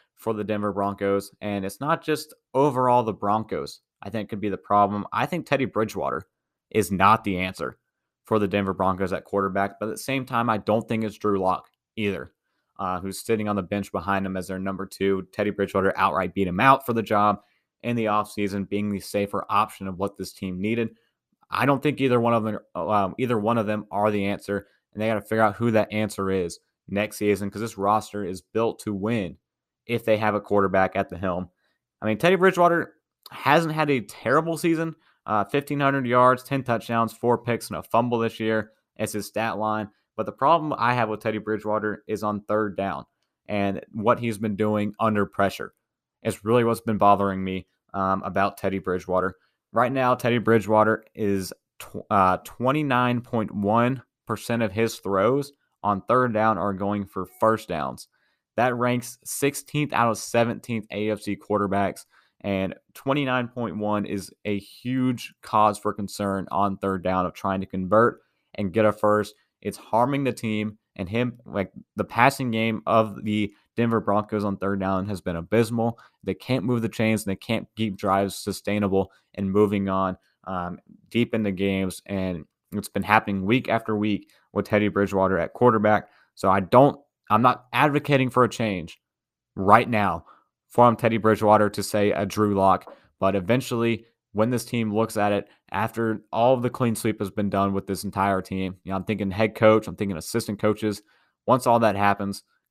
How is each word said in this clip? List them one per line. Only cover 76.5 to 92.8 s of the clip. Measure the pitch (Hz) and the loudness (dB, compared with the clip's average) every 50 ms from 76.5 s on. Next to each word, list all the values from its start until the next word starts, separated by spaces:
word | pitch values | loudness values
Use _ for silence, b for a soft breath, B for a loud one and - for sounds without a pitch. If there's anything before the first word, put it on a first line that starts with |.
| 127 131 87 | -4 -2 -2
move | 120 123 117 113 | -2 -2 -2 -2
the | 107 | -4
chains, | - - 113 110 110 104 - | -2 -2 0 0 0 0 -2
and | 98 | -4
they | 98 | -6
can't | - - - 113 107 - - _ | -8 -6 -6 -6 -6 -6 -8 _
keep | - 110 107 92 | -6 -4 -4 -4
drives | - - 98 95 98 101 98 - | -4 0 2 2 2 2 0 -4
sustainable | - - 104 92 - - 101 101 107 104 98 95 95 95 - b b b b b | -6 -8 -8 -8 -6 -4 -4 -2 0 0 2 2 0 0 -2 b b b b b
and | - 101 95 95 | -6 -4 0 2
moving | 104 107 101 104 101 98 98 | 2 2 4 2 0 -2 -2
on, | 95 95 95 92 92 - _ _ _ _ _ - | -2 0 -2 -2 -4 -8 _ _ _ _ _ -8
um, | 95 90 87 90 87 - _ _ - _ _ _ | -8 -6 -6 -8 -10 -12 _ _ -20 _ _ _
deep | - 117 120 - - | -2 -2 0 0 0
in | 113 107 | -2 -2
the | 101 95 | -2 -2
games, | 90 98 98 95 95 98 92 - - - | 0 0 0 0 0 -2 -4 -6 -10 -10
and | - 98 95 92 92 90 82 73 - _ _ _ _ - | -8 -6 -4 -4 -4 -6 -6 -10 -14 _ _ _ _ -10
it's | 104 98 - | -10 -10 -6
been | - 98 95 | -6 -6 0
happening | - - 110 - 107 98 98 95 | 2 2 2 2 2 -2 -2 0
week | 98 120 131 - - | 2 0 0 2 0
after | 104 117 - - 110 | -2 -2 0 -2 -2
week | 104 104 107 101 95 - b b b b b - | -2 0 -2 -2 -4 -6 b b b b b -4
with | 104 98 | -4 -2
Teddy | - 107 104 104 101 | 0 2 2 2 2
Bridgewater | 87 101 101 95 101 95 95 95 95 85 | 2 2 2 2 2 2 2 2 2 0
at | 80 - - | 0 -2 0
quarterback. | - 123 123 110 110 104 104 107 101 - b b b b b b | 4 4 4 6 6 4 4 4 4 2 b b b b b b
So | - - 98 | -2 0 2
I | 95 101 | 2 2
don't, | 95 85 - 123 139 143 - - _ _ _ _ _ _ | 2 6 8 8 8 8 4 0 _ _ _ _ _ _
I'm | 104 110 123 | 2 4 6
not | 123 117 - - _ - | 4 2 2 -4 _ 0
advocating | 120 143 151 139 143 - - 147 131 127 123 | 2 2 4 2 0 0 2 2 2 2 2
for | - 123 123 | 4 4 2
a | 107 | 2
change | - - 117 107 98 87 80 82 - - _ _ _ _ _ _ _ _ _ _ _ | 2 -2 -2 -2 -2 -4 -6 -10 -14 -20 _ _ _ _ _ _ _ _ _ _ _
right | 92 95 98 104 117 - - | 0 6 8 8 8 6 4
now | 120 107 101 95 85 85 b b b b b b b _ _ _ | 0 0 0 0 -2 -4 b b b b b b b _ _ _
from | - - 120 120 113 | 2 6 6 6 6
Teddy | - - 113 110 110 | 4 2 0 0 2
Bridgewater | 98 110 110 98 110 104 107 107 107 101 | 4 2 2 4 6 6 6 6 4 2
to, | - - 98 | 0 -4 -6
say, | - - 104 101 104 | -2 0 0 2 2
a | - - 104 | 0 0 -2
Drew | 95 - 107 107 104 101 | -4 0 0 2 2 2
Lock, | 98 95 95 92 92 | 4 4 4 4 2